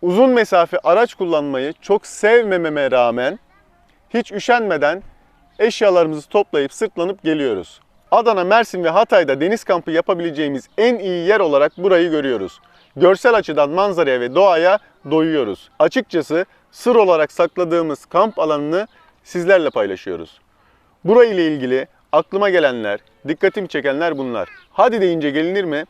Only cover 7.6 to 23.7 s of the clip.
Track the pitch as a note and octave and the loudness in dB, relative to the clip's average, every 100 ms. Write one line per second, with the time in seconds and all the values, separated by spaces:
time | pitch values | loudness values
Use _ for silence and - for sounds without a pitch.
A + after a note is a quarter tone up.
7.6 | E2+ - _ _ _ G3 A3+ G3+ F3+ A3 | -8 -20 _ _ _ 0 2 0 2 0
8.6 | A3+ F#3+ E3+ E3 A3+ G#3 D#3 C3+ D#3+ A3 | 0 -4 -2 0 2 2 2 0 0 -2
9.6 | - F3+ E3+ D#3+ F3 F#3 E3+ D3 D3+ C#3 | -2 -4 -2 -4 -2 -4 -4 -4 -4 -6
10.6 | - - A3+ A#3+ F#3+ F3+ E3+ G#3+ F3+ C#3 | -10 -2 0 0 -4 -4 0 2 2 2
11.6 | D3+ - F#3+ F#3 F3 D#3 C3+ A#2 F#2+ - | 0 0 0 2 2 0 -2 -4 -6 -12
12.6 | _ _ _ - F3 F#3+ - A3+ F3+ D3+ | _ _ _ 0 2 4 2 2 0 -2
13.6 | C#3+ E3 G3+ E3+ D3+ B2+ B2 C#3 G3 E3+ | 0 0 -2 0 0 0 0 2 4 4
14.6 | F3 G#3 _ _ C#3+ D#3 D#3+ D#3 A2+ F#2+ | 2 0 _ _ -4 -2 0 -2 -4 -6
15.6 | - _ D#3+ C4 A#3+ F3 D3 D#3 F#3 _ | -12 _ 0 0 -2 -4 -2 -4 -4 _
16.6 | _ - - A#3 G3 E3 D3+ - E3+ - | _ -6 0 4 4 4 0 0 -2 -2
17.6 | F3 E3+ E3 C#3 _ E3+ A3 - D#3+ D3+ | -2 -2 -2 -6 _ 0 0 0 -4 -2
18.6 | D3 E3+ G#3+ _ _ _ _ F3+ E3+ F#3+ | -2 -4 -6 _ _ _ _ -8 2 2
19.6 | D3+ B2 G2+ F#2+ - E2+ E2 _ _ _ | 2 -2 -4 -4 -8 -10 -12 _ _ _
20.6 | _ _ _ _ E3+ A3+ A#3 F#3+ E3 D3+ | _ _ _ _ 0 4 4 2 -2 -2
21.6 | B2+ C3 C3+ _ _ D3+ E3 F#3+ G3+ F3+ | -2 -2 -4 _ _ -2 -2 -2 0 2
22.6 | D3 B2 G#2 G#2 _ _ C#3 B2+ F#3+ G#3+ | 0 -2 -6 -6 _ _ -10 -2 -2 -2
23.6 | F3+ | -6